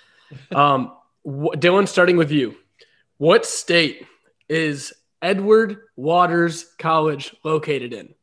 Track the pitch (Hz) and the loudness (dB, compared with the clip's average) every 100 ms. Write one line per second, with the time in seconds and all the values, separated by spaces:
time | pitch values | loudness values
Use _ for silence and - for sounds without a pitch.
0 | _ _ _ 139 - 139 143 135 123 - | _ _ _ -20 -6 0 2 2 -4 -12
1 | _ _ 147 139 156 151 175 190 196 - | _ _ -14 -6 -6 0 2 4 2 2
2 | 180 175 151 147 117 - _ _ _ _ | 4 4 2 0 -2 -6 _ _ _ _
3 | _ - 147 208 - - - 170 151 113 | _ -2 2 2 2 -8 0 0 0 -4
4 | - _ _ _ - 160 156 139 - - | -20 _ _ _ -6 -4 -2 -6 -12 -20
5 | _ _ 170 196 202 220 220 202 _ - | _ _ -4 -2 4 4 2 -6 _ -8
6 | 143 175 175 170 170 160 - - 160 160 | 0 2 2 2 0 -2 -14 -8 -2 0
7 | 156 143 - - 156 156 156 139 123 113 | 0 -4 -10 -12 -4 -4 -2 -6 -6 -14
8 | - _ | -16 _